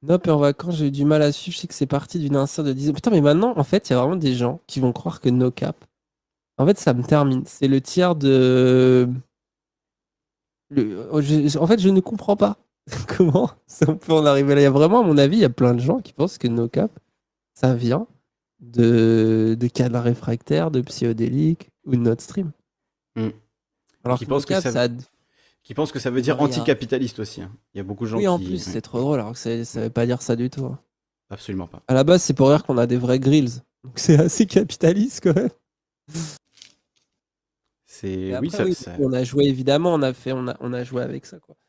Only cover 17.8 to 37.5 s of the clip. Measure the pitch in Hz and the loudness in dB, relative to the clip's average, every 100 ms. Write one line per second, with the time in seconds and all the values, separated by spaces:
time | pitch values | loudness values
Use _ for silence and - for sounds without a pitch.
17.8 | 120 135 226 _ _ _ _ _ 120 120 | 0 -2 -4 _ _ _ _ _ -12 0
18.8 | 117 117 113 113 110 110 110 113 120 - | 4 4 4 4 2 2 0 0 -4 -2
19.8 | 127 120 120 120 - 117 - 151 165 151 | -2 0 -2 -2 -4 -8 -2 -2 -2 -4
20.8 | 127 - 120 113 123 127 156 165 - _ | -6 -4 -4 -2 -2 0 0 -2 -8 _
21.8 | - 127 120 113 - - 180 - _ _ | -4 0 0 -2 -4 -8 -8 -10 _ _
22.8 | _ _ _ - 110 - _ _ _ _ | _ _ _ -6 -6 -8 _ _ _ _
23.8 | _ _ 120 123 113 135 139 190 165 120 | _ _ -4 -4 -2 -4 -2 -4 -2 -2
24.8 | 120 120 127 _ _ _ _ _ _ 120 | -4 -4 -16 _ _ _ _ _ _ -6
25.8 | 151 143 127 127 123 135 147 123 - 135 | -6 -4 -4 -2 -2 0 0 -2 -2 -2
26.8 | 120 131 127 - 104 - 90 107 _ 98 | -2 -4 -4 -8 -12 -12 -16 -18 _ -14
27.8 | 95 101 117 110 202 175 90 95 92 92 | -12 -8 -6 -2 0 0 -2 -8 -8 -10
28.8 | - 120 135 143 107 120 - 117 117 - | -8 -6 -2 -2 -4 -10 -8 -8 -8 -8
29.8 | 110 117 117 123 - 120 123 - 131 131 | -6 -2 -2 -2 -4 -4 -4 -6 -10 -10
30.8 | _ _ _ _ _ 101 - 95 87 - | _ _ _ _ _ -18 -10 -10 -10 -16
31.8 | _ 131 139 180 - 135 135 147 - 127 | _ 0 4 4 2 2 4 4 2 0
32.8 | 120 123 123 127 131 151 127 120 _ _ | 0 0 0 0 4 2 2 -6 _ _
33.8 | - - - 156 160 - 214 - 196 - | -16 -8 4 4 4 2 2 2 0 0
34.8 | 165 185 233 - 190 156 247 - _ _ | 0 2 -2 -2 0 0 -2 -8 _ _
35.8 | _ _ _ 156 156 - _ _ - _ | _ _ _ -12 -10 -14 _ _ -20 _
36.8 | _ _ _ _ _ _ _ | _ _ _ _ _ _ _